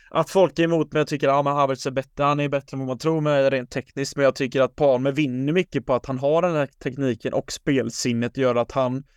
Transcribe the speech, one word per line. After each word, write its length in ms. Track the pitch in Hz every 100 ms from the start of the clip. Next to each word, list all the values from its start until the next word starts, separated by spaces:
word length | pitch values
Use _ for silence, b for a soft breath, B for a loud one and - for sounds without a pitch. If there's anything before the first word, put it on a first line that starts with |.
| b
att 200 | - 160
folk 280 | 190 175 -
är 40 |
emot 300 | 165 165 147
mig 100 | 151
och 60 | 147
tycker, 200 | 147 143
ja, 140 | 139
men 100 | 143
Havertz 340 | 143 139 131 147
är 40 |
bättre, 340 | 131 131 -
han 160 | 143 147
är 80 | 143
bättre 260 | 139 -
än 40 | 135
vad 100 | 131
man 100 | 123
tror 220 | 156 160
med 300 | 151 143 135
rent 180 | 135 123
tekniskt, 460 | 131 - - 139 -
men 80 |
jag 100 | 139
tycker 260 | 127 135 135
att 160 | 127 -
Palmer 360 | 143 123 135
vinner 400 | 139 147 123 139
mycket 340 | 170 180 143 120
på 80 |
att 120 | 123 -
han 120 | 131
har 240 | 139 160
den 120 | 180 156
här 100 | 139 _
tekniken, 500 | 143 127 135 113 135
och 200 | - -
spelsinnet 840 | - - 135 113 - 131 117 120 131
gör 180 | 127
att 180 | 120 117
han 320 | 139 127 131 -